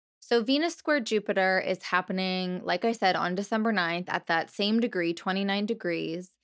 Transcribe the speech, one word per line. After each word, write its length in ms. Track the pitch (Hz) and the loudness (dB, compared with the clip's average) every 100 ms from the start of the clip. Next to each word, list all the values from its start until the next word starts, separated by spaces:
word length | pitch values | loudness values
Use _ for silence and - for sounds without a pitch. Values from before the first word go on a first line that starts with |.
| _ - | _ -10
So 240 | - 240 | 0 2
Venus 320 | 226 277 330 | 4 2 2
square 260 | 330 - 294 | -2 0 0
Jupiter 600 | 226 214 208 196 190 185 | 2 -2 0 2 2 2
is 240 | - 185 | 0 -2
happening, 760 | - 185 185 185 185 185 185 180 | 0 0 0 -2 0 0 -2 -4
like 200 | - 180 | -2 0
I 80 | 226 | 0
said, 220 | 226 190 | 2 2
on 220 | 165 170 180 | 2 0 -2
December 360 | 202 220 220 | -2 0 2
ninth 360 | 208 170 170 180 | 2 0 -2 -2
at 180 | 180 - | -4 0
that 240 | 165 - | 0 0
same 300 | - 202 226 | -2 2 2
degree, 340 | 233 185 170 | 2 0 -2
twenty-nine 520 | 170 190 185 196 202 208 | -2 -2 -2 0 0 -2
degrees. 640 | 226 180 165 160 165 180 - | -4 -2 -2 -4 -6 -10 -14